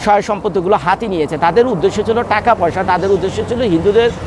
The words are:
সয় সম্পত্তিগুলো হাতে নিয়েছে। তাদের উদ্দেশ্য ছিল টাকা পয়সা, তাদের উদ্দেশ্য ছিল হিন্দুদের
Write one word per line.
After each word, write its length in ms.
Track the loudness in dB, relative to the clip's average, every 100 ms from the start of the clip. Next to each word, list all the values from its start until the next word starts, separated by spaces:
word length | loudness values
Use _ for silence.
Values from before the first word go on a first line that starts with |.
সয় 180 | 0 2
সম্পত্তিগুলো 540 | 0 -4 -2 -2 0 0
হাতে 320 | 0 -2 -2
নিয়েছে। 300 | -4 -4 0
তাদের 280 | 2 2 2
উদ্দেশ্য 380 | 2 0 0
ছিল 180 | -2 -2
টাকা 320 | 0 0 2
পয়সা, 300 | 2 0 -2
তাদের 260 | 0 0 2
উদ্দেশ্য 320 | 0 0 -4 -4
ছিল 140 | -2
হিন্দুদের 480 | 0 2 2 2 2 -2